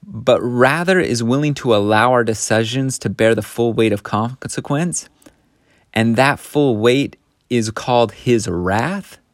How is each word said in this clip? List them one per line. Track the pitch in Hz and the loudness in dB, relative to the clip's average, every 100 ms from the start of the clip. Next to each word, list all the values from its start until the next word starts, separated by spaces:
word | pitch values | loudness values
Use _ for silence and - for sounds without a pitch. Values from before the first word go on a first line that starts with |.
but | - 113 117 117 | -14 -6 2 2
rather | 123 120 127 151 175 185 | 2 2 2 2 2 2
is | 160 120 | 2 -2
willing | 117 131 151 139 | 0 0 0 -2
to | 131 107 | 0 2
allow | 104 107 120 | 4 2 4
our | 127 | 2
decisions | 113 110 - 110 113 123 135 123 | 0 -2 0 0 0 -2 -4 -4
to | 113 | -6
bear | 95 113 110 | 0 2 2
the | |
full | 107 - 117 | -2 -2 -2
weight | 113 110 | 2 0
of | 101 | 0
consequence, | - 104 113 131 - - - 143 175 156 - _ - _ _ _ _ _ _ | -4 -4 -4 -8 -10 -10 -6 -4 -4 -6 -10 _ -20 _ _ _ _ _ _
and | - 113 113 | -2 0 4
that | 135 127 | 2 0
full | - 147 143 107 | -4 0 0 2
weight | 113 127 139 - _ _ _ | 2 2 -2 -8 _ _ _
is | 123 110 | -2 -2
called | 110 - 123 117 | -6 0 2 2
his | - - 117 101 | -2 0 0 0
wrath. | 87 90 101 131 202 185 - _ | -4 -2 -2 -2 -6 -10 -20 _